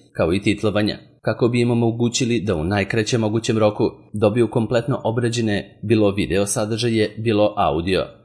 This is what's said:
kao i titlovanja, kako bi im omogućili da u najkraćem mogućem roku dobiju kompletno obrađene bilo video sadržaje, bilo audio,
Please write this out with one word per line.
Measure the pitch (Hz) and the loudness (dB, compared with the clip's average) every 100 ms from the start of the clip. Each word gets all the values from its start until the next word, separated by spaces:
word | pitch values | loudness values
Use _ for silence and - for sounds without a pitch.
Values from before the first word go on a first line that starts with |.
| _ | _
kao | - 85 | -2 0
i | 95 | 2
titlovanja, | 107 98 107 104 107 - - _ | 0 0 0 0 -2 -4 -12 _
kako | 117 110 117 | -4 0 0
bi | 120 | 2
im | 120 | 0
omogućili | 120 117 117 120 - 120 117 | 2 0 2 0 0 -2 -2
da | 107 82 | 0 -2
u | |
najkraćem | 85 101 98 113 107 117 | 0 -2 0 -2 0 0
mogućem | 107 113 110 110 | 0 -2 0 2
roku | 107 104 110 - - | 2 2 -2 -2 -10
dobiju | 107 107 120 110 | 0 2 4 2
kompletno | 123 113 120 117 117 | 0 0 -2 -2 -2
obrađene | 110 117 117 120 110 101 - - | -2 -2 -2 -2 -2 -2 -6 -6
bilo | 107 110 101 | 0 2 2
video | 101 - 92 101 | 2 0 0 -2
sadržaje, | 123 107 113 120 110 104 - | -2 -4 -2 0 0 -2 -2
bilo | 113 104 104 - | 0 2 2 2
audio, | 85 76 90 87 - - | 0 0 0 -2 -2 -10